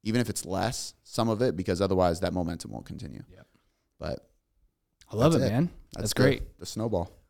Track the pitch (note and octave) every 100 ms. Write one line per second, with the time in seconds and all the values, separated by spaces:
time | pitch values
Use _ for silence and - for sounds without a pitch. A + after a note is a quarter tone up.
0 | G#2+ A#2 A2+ F#2 - F#2 G#2 C3+ - -
1 | - - A#2 G#2+ B2+ D#2+ F#2 F2+ F#2+ F#2
2 | F2+ E2+ F2+ F2 E2 E2+ - G#1+ - -
3 | D2+ A1+ - - - _ _ _ _ _
4 | - C2+ _ _ _ _ _ _ _ _
5 | - G#2 C#3+ D#3+ B2+ A#2 E3+ - - -
6 | A2 - C#3 B2+ G#2+ - F2+ - A2+ G2
7 | - -